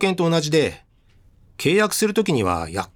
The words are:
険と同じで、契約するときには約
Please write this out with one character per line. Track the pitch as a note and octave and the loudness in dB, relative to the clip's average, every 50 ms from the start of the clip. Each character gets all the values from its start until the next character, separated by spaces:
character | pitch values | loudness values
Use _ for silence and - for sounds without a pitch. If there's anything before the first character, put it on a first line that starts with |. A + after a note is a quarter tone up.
険 | G3 F#3+ F3+ | 0 -2 0
と | F3 F3 E3 | 0 0 0
同 | E3 E3 | 0 0
じ | D3+ D3+ | 0 2
で、 | D#3 D#3 C3+ F#2 - - _ _ _ _ _ _ _ _ _ - _ _ - _ _ | 2 2 2 0 -2 -8 _ _ _ _ _ _ _ _ _ -20 _ _ -20 _ _
契 | - - - F3+ | -4 -2 0 2
約 | G#3 G#3+ G3+ - | 2 2 0 0
す | - A3 | 0 0
る | G#3 G3+ | 0 0
と | A3 G#3 | 0 0
き | - D#3 | 0 0
に | A#2+ G2 | 0 2
は | F2 F2 E2 E2 D#2+ | 0 0 -2 -4 -6
約 | E2 G2 F#2 - - | -6 -6 -8 -6 -2